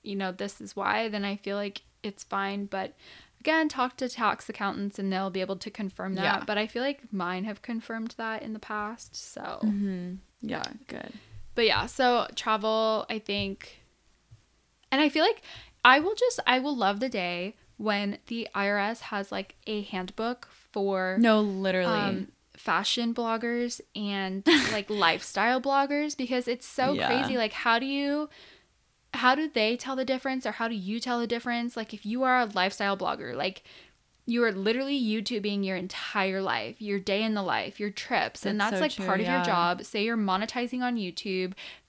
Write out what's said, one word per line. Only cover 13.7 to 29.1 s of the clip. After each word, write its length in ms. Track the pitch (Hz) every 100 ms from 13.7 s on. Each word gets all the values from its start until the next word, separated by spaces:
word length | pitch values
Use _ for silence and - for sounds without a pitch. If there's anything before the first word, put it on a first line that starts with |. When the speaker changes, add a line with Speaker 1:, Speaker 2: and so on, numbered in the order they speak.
| - _ _ _ _ _ - _ _ _ _ _
Speaker 1:
and 100 | 269
I 80 | 302
feel 140 | 302
like 180 | 349 440 - - - _
I 160 | 240 269
will 160 | 330 427
just, 240 | 494 - -
I 120 | 254
will 160 | 269 262
love 240 | 196 202
the 100 | 262
day 480 | 233 175 175 185 - - -
when 380 | 214 202 202 - -
the 200 | 233 226
I 140 | - 202
R 80 | 208
S 240 | 202 233
has, 300 | - 208 196
like, 240 | 196 196 - -
a 160 | 214
handbook 680 | 208 190 185 - 226 247 - - _
for, 460 | - 196 190 185 190
Speaker 2:
No, 220 | 233 214
literally. 500 | 214 190 190 185 175 208
Speaker 1:
um, 280 | 202 190 190 _ _ -
fashion 560 | - 170 196 - 233
bloggers 680 | 233 233 226 233 240 240 - - -
and, 480 | 202 196 190 190 240
Speaker 2:
<laughs> 260 | 311 247
Speaker 1:
like, 160 | 220 202
lifestyle 720 | 214 170 180 - - 220 262
bloggers, 560 | 269 277 277 285 302 294
because 320 | 247 254 247
it's 180 | 254 -
so 260 | - 254
Speaker 2:
Yeah. 140 | - -
Speaker 1:
crazy. 300 | - - 247
Like, 160 | 214
how 260 | - 240 226
do 80 | 269
you, 420 | 277 285 294 302 - - - _ _ _ _ _